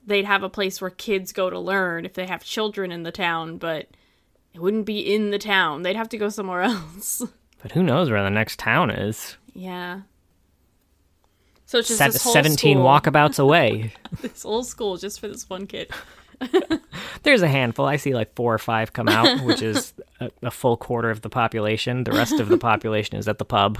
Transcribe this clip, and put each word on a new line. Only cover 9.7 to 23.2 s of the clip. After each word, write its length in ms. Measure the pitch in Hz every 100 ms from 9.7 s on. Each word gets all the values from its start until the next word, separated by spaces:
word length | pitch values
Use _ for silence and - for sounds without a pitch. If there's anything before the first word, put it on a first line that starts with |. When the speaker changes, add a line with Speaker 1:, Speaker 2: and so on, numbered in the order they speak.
| 180 180 190 202 _ _ _ _ _ _ _ _ _ _ _ _ _ _ _ -
Speaker 1:
So 140 | 240
it's 80 | 226
just 100 | 220
Speaker 2:
Sev-, 160 | -
Speaker 1:
this 100 | 139
whole 100 | -
Speaker 2:
seventeen 440 | 151 151 147 151 139
Speaker 1:
school. 80 | 131
Speaker 2:
walkabouts 540 | 143 151 147 147 143
away. 540 | 139 165 120 110 110 - -
Speaker 1:
<laughs> 140 | -
This 220 | 226 -
whole 200 | - 220
school 340 | 240 - 202 180
just 220 | 202 -
for 80 | 208
this 220 | 233 -
one 160 | 185 202
kid. 240 | - - - - - _ -
<laughs> 840 | 254 339 - 320 _ - - -
Speaker 2:
There's 180 | 294 247
a 80 | 165
handful. 340 | 135 120 113 139
I 120 | 143
see, 160 | 139 123
like, 180 | 110 -
four 180 | 120
or 40 | 110
five 360 | - 113 113
come 160 | - 110
out, 340 | 110 120 -
which 180 | 127 -
is 320 | 110 104 - - -
Speaker 1:
<laughs> 120 | -
Speaker 2:
a, 100 | 120 -
a 80 | 123
full 260 | - 127 117
quarter 320 | - 120 113
of 120 | 113
the 80 | 110
population. 760 | 127 117 113 107 110 123 127 120
The 80 |
rest 260 | - 120 294
of 80 | 104
the 100 | 349
population 600 | 120 107 113 107 104
is 100 | 101